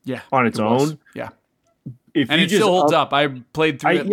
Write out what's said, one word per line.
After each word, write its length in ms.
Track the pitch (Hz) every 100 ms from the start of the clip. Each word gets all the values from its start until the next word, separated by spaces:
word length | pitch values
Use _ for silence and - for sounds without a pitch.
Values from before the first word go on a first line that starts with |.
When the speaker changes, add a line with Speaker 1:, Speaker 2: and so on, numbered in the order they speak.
Speaker 1:
Yeah, 180 | - 123 -
Speaker 2:
on 140 | 135 117
its 140 | -
Speaker 1:
it 40 |
was. 280 | 107 123 147
Speaker 2:
own. 80 | 151 _ -
Speaker 1:
Yeah. 140 | 113 - _ _ _ _ - - _
Speaker 2:
If 160 | 160 123
Speaker 1:
And 100 | 156
Speaker 2:
you 40 | 185
Speaker 1:
it 40 |
Speaker 2:
just 120 | 196
Speaker 1:
still 120 | 196
holds 200 | 180 147
Speaker 2:
up- 140 | 160 135
Speaker 1:
up. 60 |
I 140 | 143 147 131 -
played 260 | - 156 139
through 100 | 151
Speaker 2:
I, 20 |
Speaker 1:
it, 120 | 175
like, 20 | 190